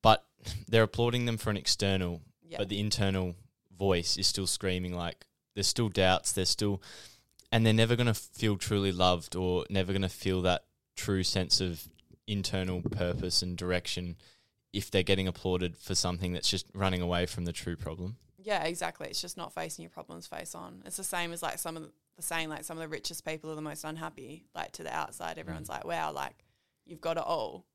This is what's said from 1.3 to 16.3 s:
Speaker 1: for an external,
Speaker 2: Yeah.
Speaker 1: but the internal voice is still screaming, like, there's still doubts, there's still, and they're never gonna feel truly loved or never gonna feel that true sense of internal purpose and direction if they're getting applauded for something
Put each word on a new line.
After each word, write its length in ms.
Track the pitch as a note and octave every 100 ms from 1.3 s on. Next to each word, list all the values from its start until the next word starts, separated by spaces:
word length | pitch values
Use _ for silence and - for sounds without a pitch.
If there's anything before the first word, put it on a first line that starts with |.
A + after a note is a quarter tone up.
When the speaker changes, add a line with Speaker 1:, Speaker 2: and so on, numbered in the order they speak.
| A2+
Speaker 1:
for 120 | A2+
an 60 | G2+
external, 680 | - - G2 F#2+ F2+ E2+ - _ -
Speaker 2:
Yeah. 120 | -
Speaker 1:
but 100 | G2
the 100 | G2+
internal 540 | G#2 - G2 F#2+ F2+ F2+ - _ _ F#2
voice 400 | G2 F2+ E2+ -
is 100 | F#2+
still 200 | - F#2
screaming, 480 | - G2 F#2 F2+
like, 320 | F2+ E2+ - - _ _
there's 120 | - G2
still 220 | - A2+
doubts, 440 | F#2 F#2 F#2 -
there's 180 | - F#2
still, 320 | - G#2 G2 - - - - _ _ -
and 140 | A2+
they're 80 | A2+
never 240 | A2 A2+ A#2+
gonna 180 | A#2+
feel 420 | G#2+ - - A2 G2
truly 360 | - G#2 G2
loved 420 | F2+ F2+ F2+ D#2
or 300 | F2+ F#2 F2+ -
never 220 | G2+ F#2
gonna 160 | F#2+ F#2+
feel 340 | - F#2+ F#2
that 220 | F2+ F2+ _ _ _
true 280 | - - G2
sense 380 | F2+ F#2+ F#2 -
of 280 | F#2 E2 - _ _ - -
internal 560 | G#2 F#2 F#2+ F#2 F#2
purpose 600 | - - F2+ F2 F#2 -
and 140 | F2+ F2
direction 600 | F2+ F2+ - - F2 E2+ - _ _ _ _
if 180 | G2+ -
they're 120 | F#2+
getting 260 | F#2 F#2+ F#2
applauded 480 | F2 F#2+ F2+ F2+ E2
for 180 | -
something 380 | F#2 F2+ F2 F#2